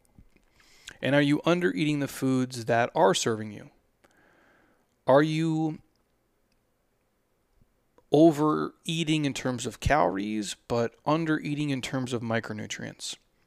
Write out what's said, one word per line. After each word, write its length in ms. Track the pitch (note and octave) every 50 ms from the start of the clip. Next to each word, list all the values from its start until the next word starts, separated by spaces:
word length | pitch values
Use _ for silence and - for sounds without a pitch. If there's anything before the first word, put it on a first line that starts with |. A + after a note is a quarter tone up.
| _ _ _ - - _ _ _ _ _ _ _ _ _ _ _ _ - - - -
And 140 | B2+ C3+
are 60 | C#3+ D3
you 180 | C#3+ D3 D3
undereating 580 | - D#3 E3+ F3+ F3 F#3 F3+ F#3 D#3+ D3+ D3+ C#3+
the 80 | C#3
foods 600 | C3 - - - C3+ C3 C3 B2+ B2+ C3 B2 A2+
that 240 | A2+ A#2+ A#2 A#2+ B2 -
are 200 | - E3+ G3 F3+
serving 360 | - - B2 A2+ G#2+ A2 G#2+
you? 200 | G#2+ G#2+ - C#3+ - _ _ _ _ _ _ _ _ _ _ _ _ _ _ _ _ _ _ _ _ _ _ _ _ _ _
Are 160 | - C3 C#3 D3+
you 580 | D#3+ D#3 D#3 D#3+ E3 D#3+ D#3 D#3+ D#3+ D#3 - _ _ _ _ _ _ _ _ _ _ _ _ _ _ _ _ _ _ _ _ _ _ _ _ _ _ _ _ _ _ _ _ _ _ _ _ _ _ _ _ _ _ _ _ _ _ -
overeating 1120 | D3 D#3+ E3+ D#3 C#3 D3+ D3+ D3+ D#3 D#3 - - _ - - E3 D#3+ E3 D3+ D#3+ D#3 D3+
in 100 | C#3 B2
terms 320 | - - C3 B2+ A#2+ A#2+
of 140 | A#2+ G#2+ -
calories, 760 | - - C#3 D3+ E3+ F3 F3+ F#3+ G3+ G#3+ A2 A2 G#2 - - - _ -
but 260 | A#2+ A#2 A#2 A#2 - _ _
undereating 640 | - D3+ D#3+ E3 D#3 D#3 D3+ - D3 D3 C#3+ D3+ D3
in 120 | C#3 C3 A#2
terms 300 | - - C3 B2+ B2 B2+
of 100 | A#2 A#2+
micronutrients? 920 | A#2 A2+ A2+ A2 - A2 G#2+ G#2+ G#2 - - A#2 G#2+ G2 - - - - - _ _ _ _ _